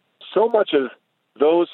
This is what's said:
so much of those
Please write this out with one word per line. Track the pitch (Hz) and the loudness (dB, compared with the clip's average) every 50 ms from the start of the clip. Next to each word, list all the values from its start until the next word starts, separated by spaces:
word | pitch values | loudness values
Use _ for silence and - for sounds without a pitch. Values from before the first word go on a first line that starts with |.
| _ _ _ _ - - - | _ _ _ _ -14 -6 -2
so | 185 220 | -2 -2
much | 233 233 214 196 - - | 0 0 -2 -2 0 -2
of | 139 131 117 - _ _ _ _ _ _ _ _ | -2 -2 -4 -10 _ _ _ _ _ _ _ _
those | - 139 156 165 170 170 - | 0 0 2 2 2 0 -4